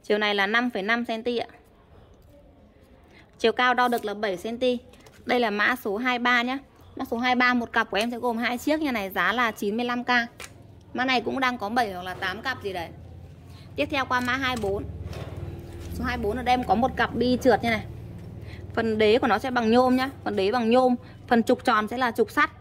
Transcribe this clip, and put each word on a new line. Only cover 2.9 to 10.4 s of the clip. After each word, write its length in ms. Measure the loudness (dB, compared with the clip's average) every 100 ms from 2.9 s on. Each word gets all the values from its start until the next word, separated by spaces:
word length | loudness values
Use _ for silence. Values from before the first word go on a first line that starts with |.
| -20 -20 -20 -20 0
Chiều 120 | 0
cao 220 | 2 2
đo 140 | 4 2
được 180 | 0
là 80 | -4
bảy 240 | -6 -4 -4
xăng 200 | -8 -2
ti. 200 | -2 -2 -6 -20 -20 -16
Đây 140 | -2 0
là 100 | 2
mã 260 | 2 0 0
số 140 | -4 -2
hai 220 | -2 0
ba 220 | 2 2
nhá. 160 | 2 -4 -10 -20 -20
Mã 100 | -12
số 120 | -6 -2
hai 180 | 0
ba 180 | 4 4
một 200 | 2 0
cặp 180 | -2 0
của 60 | -2
em 140 | -2
sẽ 60 | -2
gồm 200 | -4 -2
hai 200 | -2 -2
chiếc 220 | 0 0
như 120 | 0
này. 180 | -2 -2
Giá 240 | 0 2
là 180 | 2 0
chín 260 | 0 -4 -2
mươi 80 |
lăm 180 | -2 -4
K. 60 | 0 0 0 -10